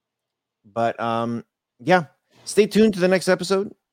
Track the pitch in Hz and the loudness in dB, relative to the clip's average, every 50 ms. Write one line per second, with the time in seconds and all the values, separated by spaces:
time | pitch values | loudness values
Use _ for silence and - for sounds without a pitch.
0 | _ _ _ _ _ _ _ _ _ _ _ _ _ 104 101 113 117 117 - - | _ _ _ _ _ _ _ _ _ _ _ _ _ -10 -6 -4 -2 -2 -2 -4
1 | 117 117 113 117 117 117 117 117 - _ _ _ _ _ _ - 120 143 185 180 | -6 -4 -4 -4 -4 -4 -6 -8 -10 _ _ _ _ _ _ -8 -2 2 2 2
2 | 147 - _ _ _ _ _ _ - - - 202 214 208 - 202 220 220 202 180 | 0 -2 _ _ _ _ _ _ -14 -4 0 0 0 2 4 2 4 4 2 2
3 | 180 185 190 175 - 185 180 175 180 175 196 190 208 - - _ _ _ | 0 2 0 0 0 0 -2 -2 0 -2 -2 -2 -4 -6 -10 _ _ _